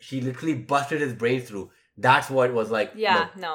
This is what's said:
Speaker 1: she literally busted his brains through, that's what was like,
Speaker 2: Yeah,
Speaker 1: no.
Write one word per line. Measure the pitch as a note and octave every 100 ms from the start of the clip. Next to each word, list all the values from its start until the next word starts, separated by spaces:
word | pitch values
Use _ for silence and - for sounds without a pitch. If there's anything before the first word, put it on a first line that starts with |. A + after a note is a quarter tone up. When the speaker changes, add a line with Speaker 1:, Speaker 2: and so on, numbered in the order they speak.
Speaker 1:
she | - -
literally | B2+ B2+ E3
busted | C3+ - C#3+ C#3 D#3
his | C#3+
brains | A#2+ A#2 C3 B2
through, | G2+ F#2 _ _ -
that's | A#2+ C#3 C3+
what | C3 B2
was | A#2 G#2+
like, | A2 G#2 G#3+
Speaker 2:
Yeah, | G#3 F3 E3 G3
Speaker 1:
no. | F3